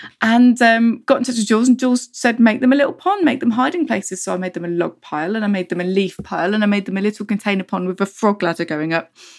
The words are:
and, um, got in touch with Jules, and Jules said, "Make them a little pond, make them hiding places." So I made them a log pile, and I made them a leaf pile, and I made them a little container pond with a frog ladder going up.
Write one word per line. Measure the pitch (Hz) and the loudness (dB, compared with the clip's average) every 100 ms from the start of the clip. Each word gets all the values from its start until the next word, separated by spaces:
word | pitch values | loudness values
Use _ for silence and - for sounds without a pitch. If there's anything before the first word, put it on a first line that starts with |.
| - - | -20 -4
and, | 220 233 247 240 | 2 6 6 6
um, | 233 226 233 226 - | 4 4 2 0 0
got | 269 | 0
in | |
touch | 247 240 | 0 -2
with | 208 | 0
Jules, | 220 254 | 2 4
and | 247 | 2
Jules | 254 247 - | 2 0 -2
said, | - 247 233 | -4 -2 4
"Make | 233 214 | 4 4
them | 254 | 2
a | 277 | 2
little | 277 | 2
pond, | - - 403 | -2 -2 0
make | 320 247 | 0 0
them | 240 | -2
hiding | 220 269 349 311 | 0 -2 -2 -2
places." | 220 - 190 | -4 -6 -8
So | - | -6
I | 185 | -6
made | 185 | -6
them | 175 170 | -8 -6
a | |
log | 170 165 - | -4 -4 -6
pile, | - 151 165 220 | -10 -6 -4 -4
and | 208 | -2
I | |
made | 196 180 | -2 -4
them | 180 | -6
a | 180 | -2
leaf | 185 190 - | -2 -2 -6
pile, | - 170 170 | -8 -4 -2
and | 214 | 0
I | 208 | 0
made | 202 196 | 0 -2
them | 196 | -4
a | |
little | 202 - 208 | -4 -4 -6
container | 202 - 196 | -4 -2 -4
pond | 185 190 180 | -4 -6 -6
with | 190 | -4
a | 190 | -6
frog | - 220 202 | -2 -2 0
ladder | 175 165 165 | -2 -4 -4
going | 156 156 | -4 -2
up. | 165 - _ - | -4 -4 _ -20